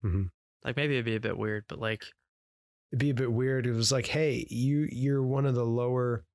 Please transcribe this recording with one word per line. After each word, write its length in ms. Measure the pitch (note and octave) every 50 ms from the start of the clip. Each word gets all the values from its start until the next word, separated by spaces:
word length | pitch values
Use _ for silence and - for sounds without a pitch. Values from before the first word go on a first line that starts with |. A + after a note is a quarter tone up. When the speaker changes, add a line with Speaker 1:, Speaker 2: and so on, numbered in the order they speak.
| -
Speaker 1:
Mm-hmm. 200 | G#2 E2 F#2+ G2 F#2 - _ _ _ _ _ _
Speaker 2:
Like, 120 | B2 B2+
maybe 180 | C3 C#3+ D3+ C#3+
it'd 100 | B2+ A#2+
be 120 | A2+ A2+
a 40 | A2
bit 160 | G#2+ A2 - F2+
weird, 260 | G#2+ G#2+ G#2+ G#2 G#2 _
but, 100 | - -
like, 280 | - A2 A2 G#2+ - - - _ _ _ _ _ _ _ _ _ _ _ _ _ _ _ -
Speaker 1:
It'd 60 | B2
be 120 | B2+ D3
a 40 | C#3
bit 160 | A#2 C3 A#2+ A#2
weird. 340 | A2+ B2+ C3 C3 C3 B2
It 60 | B2 A#2+
was 200 | A2+ A2+ A2 C3+
like, 140 | C3 A#2 -
"Hey, 360 | - D3+ D#3+ D#3 C3 A#2+ A2+ -
you, 380 | - A#2 B2 C3+ C#3+ D3 D3+ -
you're 320 | - A#2+ B2+ C#3 C#3 C#3 C3
one 240 | B2+ C3 C#3 C#3
of 80 | C#3 B2+
the 100 | A#2+ A#2+
lower 600 | A#2 A#2 A#2+ A#2+ B2 B2+ B2+ B2 B2 A#2+ A2+ - _ _